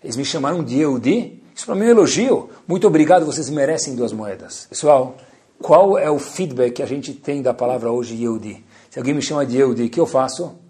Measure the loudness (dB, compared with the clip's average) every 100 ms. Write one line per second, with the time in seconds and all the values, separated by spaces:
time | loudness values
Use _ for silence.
0 | -8 -6 -6 -4 -2 -4 -2 0 0 0
1 | 0 0 -2 -14 _ -16 -6 0 4 6
2 | 6 2 0 0 -2 -18 -6 2 4 4
3 | 6 4 4 -6 -6 -2 0 -2 -4 -4
4 | -4 -4 -10 -12 -16 -20 -14 -2 4 4
5 | 2 -8 -20 _ _ _ 4 6 6 2
6 | 0 -2 -6 -8 -6 -2 -2 -2 -6 -6
7 | -8 -12 -8 -2 -2 -2 -4 -2 -2 -4
8 | -4 -6 -4 -4 -10 -16 _ _ _ -8
9 | -4 -4 -2 -4 -2 2 2 0 -2 0
10 | 0 0 -2 -6 -12 -12